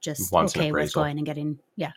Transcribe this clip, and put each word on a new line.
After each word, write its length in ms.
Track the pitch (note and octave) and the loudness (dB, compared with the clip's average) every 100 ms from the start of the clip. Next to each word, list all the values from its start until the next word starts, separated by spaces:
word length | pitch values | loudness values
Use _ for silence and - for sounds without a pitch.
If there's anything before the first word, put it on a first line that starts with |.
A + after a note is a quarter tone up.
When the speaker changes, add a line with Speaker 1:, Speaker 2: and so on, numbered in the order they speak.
Speaker 1:
just 300 | - D3 F2+ | -8 -6 2
Speaker 2:
Wants 220 | F#2 F#3+ | 4 4
an 60 | D3+ | 2
Speaker 1:
okay 60 | D#3 | 2
with 80 | D3+ | 2
Speaker 2:
appraisal. 200 | D3+ E3 | 0 0
Speaker 1:
going 140 | D3 D3 | 0 0
and 80 | D3+ | -4
getting, 320 | D3 D3+ D3 _ | -4 -4 -6 _
yeah, 180 | - D#3+ | -8 -8